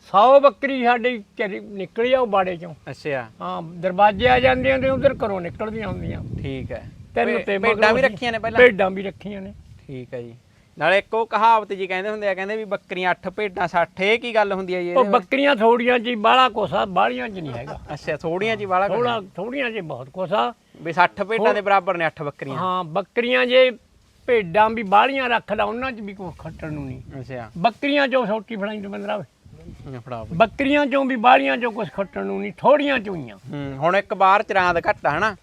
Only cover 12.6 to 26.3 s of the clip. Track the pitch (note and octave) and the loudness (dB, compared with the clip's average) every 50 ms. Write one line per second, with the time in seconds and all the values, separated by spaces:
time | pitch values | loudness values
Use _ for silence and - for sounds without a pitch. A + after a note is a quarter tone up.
12.6 | A3 G3 G3+ F#3+ _ _ G3 F3+ F#3 F3+ F3 - - F#3+ F3+ - G#3+ G3+ F3+ G3 | -4 -6 -6 -8 _ _ -8 -2 0 0 0 0 -4 -10 -6 -4 -6 -6 -2 -2
13.6 | F#3 E3 - F3 E3+ - _ - F#3 G3+ A3+ A#3 A3+ A#3+ A3 A3 G#3 G3+ G3 F#3 | -4 0 2 0 0 0 _ -2 2 2 2 2 0 0 2 2 2 2 0 -4
14.6 | F#3+ F3+ F3+ F3+ F3 F3 F3 F3 - G3+ G3 A#3+ F#3 _ - C4+ C#4 C#4+ C#4+ G#3 | -4 -4 -4 -4 -2 0 2 2 2 4 2 2 2 _ -2 2 2 2 2 4
15.6 | A3 A#3 A#3+ A#3+ A#3+ B3 B3 B3 G#3+ A#3+ B3 G#3+ G#3 A3+ A#3 C4 C4 B3+ G#3 A3+ | 6 4 4 4 4 2 0 0 0 -2 -4 0 4 4 6 6 4 4 2 -2
16.6 | G#3 D#3 D#3 G#3 - G3+ F#3 F3 G3+ A#3 B3 B3 B3 A#3 G3+ F#3+ E3 C#3+ A#2+ A#2 | -4 -2 0 -2 -2 0 2 2 2 2 0 -4 -8 -8 -8 -10 -10 -8 -8 -10
17.6 | B2+ C#3+ - - - - D3+ D3 - - D#3 C#3+ - D#3+ D#3+ F#3 G3+ A3+ A3+ G#3 | -10 -12 -12 -14 -12 -12 -14 -10 -6 -6 -6 -4 -4 -4 -2 -2 -2 -2 -2 -4
18.6 | G#3 F#3+ F#3 F3+ G3 G3+ F#3 A3 A#3+ A#3+ A#3 A3+ F#3+ F#3+ _ - F#3 A#3 B3 D4 | -2 0 2 2 2 2 0 0 0 -2 -2 -4 -6 -10 _ -10 -10 -8 -6 -4
19.6 | C4+ A#3+ A3 A3 F3+ D#3 D3+ A#2+ C3 C3+ - F#3 F#3 D#3 F#3 G#3+ A#3 A#3+ A3+ _ | -6 -4 -6 -8 -8 -8 -10 -12 -12 -14 -8 -8 -4 -2 0 0 0 -2 -4 _
20.6 | _ _ _ - D3+ E3 D#3+ F3 F3 E3 - - G3+ F#3 A3 A3+ G#3 A3 G#3 G#3 | _ _ _ -12 -10 -6 2 2 2 2 2 -4 -4 -4 -2 0 2 2 2 2
21.6 | G3 G3+ G3 G3 F3+ F#3 F#3 F3 E3 D#3 - - D#3+ C#3+ - - D#3+ C#3 C3+ C#3 | 2 2 2 2 2 0 -2 0 -2 -2 -2 -4 -8 -8 -8 -10 -10 -8 -6 -4
22.6 | F3+ F#3 F3+ F#3 F3+ D#3 D#3 F#3+ F#3+ _ _ A#3+ A#3 A#3+ B3+ B3+ B3+ B3 B3 B3+ | -2 -2 -2 -2 -4 -4 -6 -6 -6 _ _ -4 -2 0 0 0 0 4 6 6
23.6 | C4 B3+ A#3 - _ _ _ _ _ _ _ _ _ - B3 A3+ G#3 E3+ E3 G#3 | 6 6 2 -4 _ _ _ _ _ _ _ _ _ 0 2 2 2 2 4 4
24.6 | G#3+ A3 A3+ A3+ A#3 F#3+ F#3+ G#3 A3+ C4 C#4 C4+ C4 A#3+ A#3+ A3 - - F#3+ - | 4 4 2 -2 -2 4 4 4 4 4 2 -2 0 0 0 -2 -2 -4 -2 -2
25.6 | G#3 G#3 G#3+ A#3+ B3+ C4 B3 G#3+ G#3+ G3 G3 G3 G3 E3+ | -2 -2 -2 -4 -6 -8 -8 -8 -12 -14 -12 -10 -12 -12